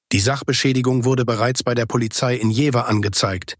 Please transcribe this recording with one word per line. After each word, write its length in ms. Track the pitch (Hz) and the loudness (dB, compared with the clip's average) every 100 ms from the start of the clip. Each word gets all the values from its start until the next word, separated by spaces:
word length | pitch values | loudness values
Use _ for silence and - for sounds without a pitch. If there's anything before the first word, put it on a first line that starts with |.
| _ | _
Die 80 | 98 | 0
Sachbeschädigung 840 | 101 139 - 131 139 131 123 127 123 | 0 0 -2 0 0 2 2 2 2
wurde 180 | 127 | 2
bereits 380 | 120 113 117 131 | 0 0 0 0
bei 120 | - | 0
der 120 | 120 113 | 0 0
Polizei 500 | 120 113 - 127 123 | -2 -2 -2 -2 0
in 140 | 110 | 0
Jever 360 | 110 147 120 117 | 2 2 2 0
angezeigt. 720 | 107 104 - 101 92 - | 0 0 0 -2 -4 -8